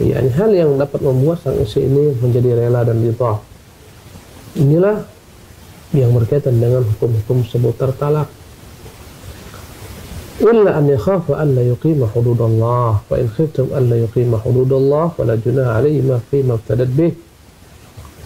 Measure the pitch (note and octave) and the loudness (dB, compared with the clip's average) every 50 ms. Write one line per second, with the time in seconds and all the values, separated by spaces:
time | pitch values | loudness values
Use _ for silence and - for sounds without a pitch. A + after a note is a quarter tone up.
0 | - B2 B2 C3 A#2+ C3 A#2 D3+ G#3 A3 G#3 F3 E3 D3+ C#3 C3+ C#3+ C#3 - - | -2 0 0 0 0 0 0 2 2 2 4 4 4 2 2 0 0 -2 -4 -2
1 | D3 C#3+ B2+ B2+ C3+ D#3 F3 E3+ - C3+ B2 G#2+ - A2 - C#3 C3+ C3 C3+ C#3+ | 0 0 2 2 2 0 0 -2 -4 -4 -2 -2 -2 -2 -2 -2 0 2 2 2
2 | D3 D3+ C#3 A#2+ B2+ B2 A#2+ B2 B2 B2 A#2+ A#2 A#2 A#2 A#2 A#2+ A#2 A#2 A2+ A2+ | 2 2 0 0 0 0 2 2 2 2 2 2 2 2 2 2 2 0 0 0
3 | A2+ A#2 A2+ - B2+ A#2 A2 A2 - - - - - - - - - - - - | 0 0 0 0 -2 -2 -2 -4 -6 -12 -20 -20 -20 -20 -20 -20 -20 -20 -20 -20
4 | - - - - - - - - - - - - C#3+ C#3 D3+ E3+ F#3 G3+ G#3+ G#3 | -20 -20 -20 -20 -20 -20 -20 -20 -20 -8 -2 0 2 2 4 4 2 2 0 -2
5 | - - - - - - - - - - - - - - - - - - - C#3+ | -4 -10 -16 -20 -20 -20 -20 -20 -20 -20 -20 -20 -20 -20 -20 -20 -8 -2 0 2
6 | B2+ A#2 A#2+ B2 A2+ - C#3+ C#3+ C#3+ C#3 B2 A#2 A#2 A#2+ B2+ B2+ B2+ G#2+ G#2+ - | 2 2 2 2 2 0 0 0 0 0 0 2 2 2 2 2 0 0 -2 -2
7 | C3 A#2+ A#2 G#2+ G#2+ - B2+ B2+ A#2+ - - A#2+ B2 A#2+ A#2 - C3+ B2+ B2+ - | -2 0 0 -2 -2 0 0 -2 -2 -2 -2 -2 0 -2 -2 -2 -4 -4 -4 -2
8 | C#3+ D3 D3+ D3+ D3 - - - - - - - - - - - - - - - | -2 -2 -2 -2 -4 -6 -10 -16 -20 -20 -20 -20 -20 -20 -20 -20 -20 -20 -20 -20
9 | - - - - - - - - - - - - - - - - - - - - | -20 -20 -20 -20 -18 -18 -18 -18 -18 -20 -20 -20 -20 -20 -20 -18 -18 -18 -16 -16
10 | - - - - - - - - - G#3+ A#3 A3+ G#3 F#3 D3 D#3 D3 C#3+ C#3 A#2 | -16 -14 -14 -14 -14 -12 -4 0 2 4 4 4 4 4 2 2 2 2 2 2
11 | G#2+ F#3 G3 F3+ E3+ - - - D#3 D3 C3 B2+ A#2+ B2 B2 - - D#3 E3 C#3+ | 0 0 0 0 0 -2 -2 0 0 0 2 2 2 0 0 0 0 0 0 0
12 | B2 A2 - A#2+ A#2 B2 A#2 A2+ A#2 A2+ A2+ A2+ A2+ A#2 A#2+ B2 B2 A2+ A2 G2+ | 0 0 0 0 0 2 2 2 0 2 2 2 0 0 0 0 0 0 0 -2
13 | - - - C3 B2+ A#2 - - D#3+ D3+ - - B2+ - A#2+ B2+ B2+ A#2+ A#2+ A#2 | -2 -2 -2 -2 -2 -2 -2 -2 -2 -2 -2 -2 -4 -2 -2 0 0 2 2 0
14 | A#2 G#2+ - B2+ B2 B2 A#2 G#2+ G#2+ B2 A#2+ B2+ C3 C3 C3+ C3+ C3+ C#3 C#3+ D3+ | 0 0 0 0 0 0 0 -2 0 0 0 2 2 2 2 2 2 2 2 2
15 | E3 E3+ E3+ - C3 A#2+ A2+ A2 A2 B2 A#2+ C3+ C3 B2 A2+ A2 C3 D3 D#3 C3+ | 0 -2 -2 -2 -2 0 0 0 0 0 0 0 0 0 0 0 2 2 2 0
16 | B2+ C3 B2+ A#2+ - - - C#3+ C3 B2+ A#2 A2 - - A#2+ A#2+ B2+ B2+ B2+ D3 | 0 0 0 -2 -2 -2 -2 0 0 0 -2 -2 -2 -2 -2 0 0 0 0 0
17 | E3 E3+ E3+ - - - - - - - - - - - - - - - - - | 0 0 0 -4 -10 -20 -20 -20 -20 -20 -20 -20 -20 -20 -20 -20 -20 -20 -20 -20
18 | - - - - - | -20 -20 -20 -20 -6